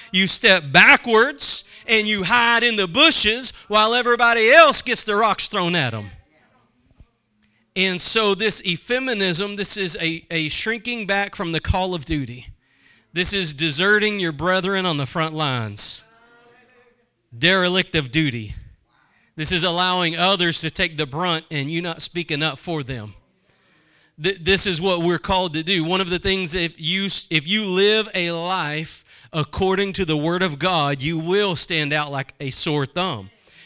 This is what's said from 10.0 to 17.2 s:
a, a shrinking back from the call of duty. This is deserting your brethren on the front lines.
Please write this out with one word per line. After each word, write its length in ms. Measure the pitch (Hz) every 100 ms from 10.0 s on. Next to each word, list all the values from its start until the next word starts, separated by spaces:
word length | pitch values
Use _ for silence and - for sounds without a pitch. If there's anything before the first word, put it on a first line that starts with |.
a, 240 | 170 165 -
a 180 | 165 156
shrinking 580 | - 220 226 240 240 196
back 300 | 202 202 -
from 160 | 175
the 80 | 160
call 340 | - 185 185
of 120 | 180 139
duty. 400 | 156 127 123 - - _ _ _ _ _
This 220 | 165 180
is 180 | 202 170
deserting 680 | 139 160 139 190 208 208 208
your 140 | 170
brethren 540 | 143 170 185 185 196 185
on 100 | 147
the 80 |
front 300 | 135 180 160
lines. 680 | 156 151 127 110 101 - - - _ _ _ _ _ _ _ _ _ _ _